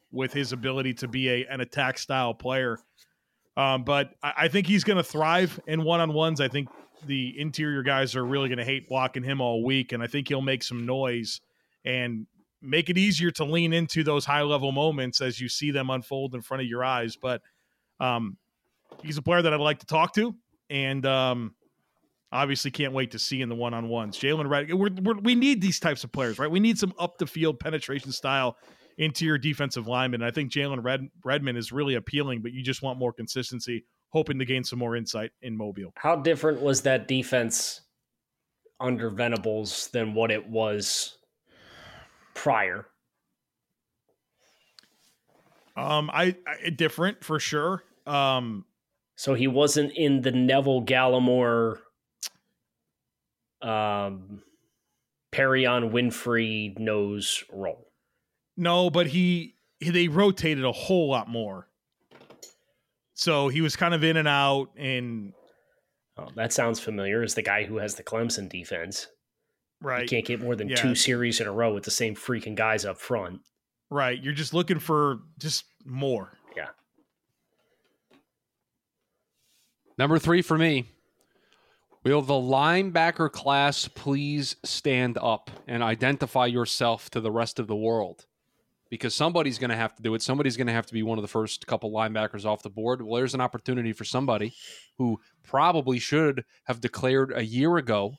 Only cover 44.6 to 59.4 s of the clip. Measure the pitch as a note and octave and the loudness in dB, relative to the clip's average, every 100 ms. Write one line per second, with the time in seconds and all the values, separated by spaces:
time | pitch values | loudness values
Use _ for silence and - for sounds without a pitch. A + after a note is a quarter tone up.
44.6 | _ _ - _ _ _ _ _ _ _ | _ _ -20 _ _ _ _ _ _ _
45.6 | _ - C#3 D3+ D3+ C#3+ F3+ F#3 - D3+ | _ -6 -2 0 0 0 0 0 -6 -6
46.6 | E3+ C#3+ D#3+ - F3+ - - D#3 - D3 | -4 0 0 2 -2 -2 -4 -4 -2 0
47.6 | D#3+ F#3 - _ - C#3+ C3+ C3 A#2+ G#2+ | 0 -2 -6 _ -4 2 2 2 -2 -8
48.6 | - _ _ _ _ - - B2+ C3 B2+ | -10 _ _ _ _ -8 0 2 4 6
49.6 | D3 D3 C#3+ - D3+ C3+ B2+ B2+ B2+ C3+ | 4 4 0 2 4 4 2 4 4 4
50.6 | C#3 C3 A#2+ B2+ B2+ B2+ B2 B2+ A#2+ A#2 | 4 2 4 4 6 6 6 4 4 4
51.6 | A2+ A2 - _ _ - - _ _ _ | 2 -2 -14 _ _ -14 -14 _ _ _
52.6 | _ _ _ _ _ _ _ _ _ - | _ _ _ _ _ _ _ _ _ -12
53.6 | A2+ A2 G#2+ G2+ G2+ F#2+ F#2+ G2+ - _ | -4 0 0 0 -4 -6 -14 -18 -20 _
54.6 | _ _ _ _ _ _ - - C3+ C3 | _ _ _ _ _ _ -8 0 2 4
55.6 | B2+ B2 A#2 A#2 A#2+ A2+ B2 A#2 A2+ A2 | 4 2 2 0 0 -2 0 0 0 -2
56.6 | G#2 G2 A2 G#2+ G2+ G#2 F#2+ - - G2 | -6 -4 -2 0 0 -2 -4 -4 -6 -8
57.6 | F#2+ D#2+ - _ _ _ _ _ _ - | -8 -8 -14 _ _ _ _ _ _ -2
58.6 | E3+ F3 F3+ E3 E3 E3 F3+ F3 | 2 4 4 4 2 4 4 2